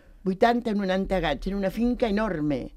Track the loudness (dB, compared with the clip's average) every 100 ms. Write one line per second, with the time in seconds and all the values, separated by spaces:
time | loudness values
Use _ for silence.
0 | -20 -8 -4 4 4 4 0 -2 0 0
1 | 0 0 0 -2 -4 -2 -2 0 -2 0
2 | 0 0 0 -2 -2 -2 -4